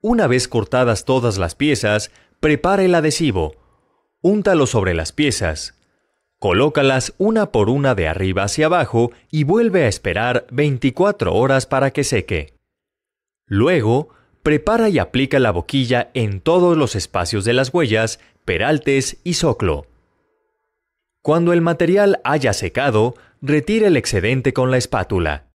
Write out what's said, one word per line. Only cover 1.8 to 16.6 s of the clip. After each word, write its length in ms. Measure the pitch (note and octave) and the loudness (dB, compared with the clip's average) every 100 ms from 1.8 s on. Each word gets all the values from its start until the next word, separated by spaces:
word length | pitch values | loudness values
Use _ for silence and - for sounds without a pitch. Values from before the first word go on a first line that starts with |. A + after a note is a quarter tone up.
| A2 G#2+ - _ _ _ | 0 0 -2 _ _ _
prepara 460 | D#3 D3 F3 G3 | -2 0 0 2
el 100 | F#3+ | 2
adhesivo. 640 | E3+ D#3 D3 D#3+ F#2+ D#2 - _ _ _ _ _ _ | 2 0 0 -2 -2 -4 -8 _ _ _ _ _ _
Úntalo 460 | F3 G#3 G3+ F3 C3 | 0 0 2 2 2
sobre 280 | A#2 F#2+ | 0 0
las 160 | E2+ D#2+ | -2 -4
piezas. 720 | - D3 - F2 D#2 - _ _ _ _ _ _ _ | -2 -2 0 -4 -6 -12 _ _ _ _ _ _ _
Colócalas 760 | G2+ F2+ D3 D3 C3+ C3 - - | -2 2 2 2 2 0 -4 -4
una 320 | G3 A3 G#3 | -2 0 0
por 180 | A2 G#2 | 0 0
una 280 | C3+ C#3 G#2+ | 0 0 0
de 100 | D#2+ | -2
arriba 380 | D#2+ F#2+ F#2+ | -2 -2 -2
hacia 220 | G2+ - D#3 | -2 0 0
abajo 440 | F3 C3+ A#2 A#2 - _ | 2 0 0 -2 -4 _
y 100 | D#3 | -4
vuelve 400 | C#3+ G#3 A#3 F#3 | 0 2 2 2
a 60 | C3 | 0
esperar 580 | F#2 - F2+ A#2 B2 - | -2 -4 -2 0 -2 -4
veinticuatro 880 | A#2+ D3 C3 C3+ B2 F#3+ G3+ F#2 | -2 -2 0 -2 0 0 0 0
horas 320 | F2 C3 C3+ - | 0 2 2 0
para 240 | C3+ C3+ | 0 0
que 140 | A#2+ | -2
seque. 500 | G#2+ A2+ - E2+ D2 _ _ _ _ _ _ _ _ _ _ | -2 -2 -4 -6 -8 _ _ _ _ _ _ _ _ _ _
Luego, 640 | G2 C3 F3 A2 B2 D#3 _ _ _ | 0 2 2 2 0 -2 _ _ _
prepara 460 | - D3 D3+ A3+ A3 | 0 0 0 0 2
y 100 | D#3+ | 0
aplica 400 | F2+ B2+ C3+ C#3 | -2 -2 0 0
la 100 | A#2+ | 0
boquilla 640 | F2 - C#3 B2 B2 - | -2 -4 -4 0 -2 -2
en 260 | - A2 G2 | -4 -4 -4
todos 360 | - F3 | 0 2